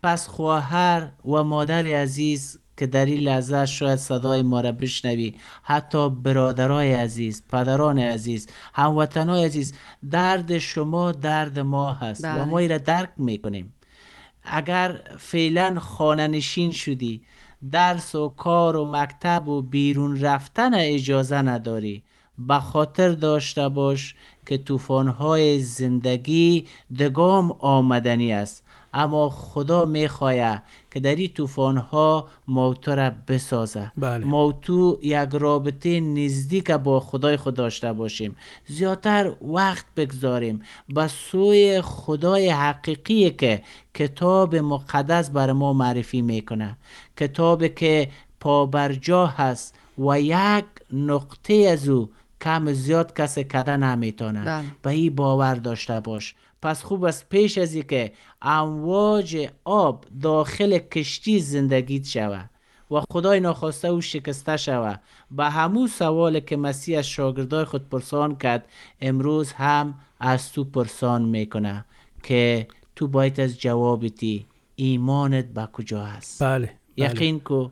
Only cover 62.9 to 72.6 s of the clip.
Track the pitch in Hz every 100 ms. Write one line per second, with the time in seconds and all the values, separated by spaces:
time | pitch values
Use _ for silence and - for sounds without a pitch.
62.9 | 147 147 175 180 196 180 165 160 151 175
63.9 | 175 170 151 139 139 - 151 - 127 110
64.9 | 101 _ _ _ 135 147 151 160 214 247
65.9 | - 165 160 170 156 147 147 143 139 -
66.9 | 156 139 - 135 131 127 156 156 139 139
67.9 | 131 123 147 147 139 131 117 - - -
68.9 | _ 135 131 143 156 143 - 139 147 147
69.9 | 139 _ _ 127 131 131 - 139 135 117
70.9 | - 123 120 113 110 107 110 104 101 104
71.9 | _ _ - - 123 120 117